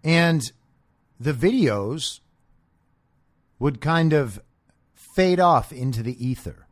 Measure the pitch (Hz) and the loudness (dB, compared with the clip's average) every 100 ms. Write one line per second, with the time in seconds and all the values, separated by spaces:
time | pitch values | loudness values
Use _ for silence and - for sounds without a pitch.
0 | 156 170 170 160 117 _ _ _ _ _ | 2 2 2 0 -4 _ _ _ _ _
1 | _ _ 127 135 175 254 151 104 101 151 | _ _ -6 0 0 2 2 0 -4 -6
2 | - - _ _ _ _ _ _ _ _ | -10 -12 _ _ _ _ _ _ _ _
3 | _ _ _ _ _ _ 139 131 151 165 | _ _ _ _ _ _ -4 -2 -2 2
4 | 165 151 127 95 _ _ _ _ _ _ | 2 2 0 -8 _ _ _ _ _ _
5 | - - 185 180 175 147 - 131 131 113 | -8 0 2 4 4 4 0 -6 -4 -4
6 | 113 127 123 123 - - _ | -6 -6 -6 -6 -10 -16 _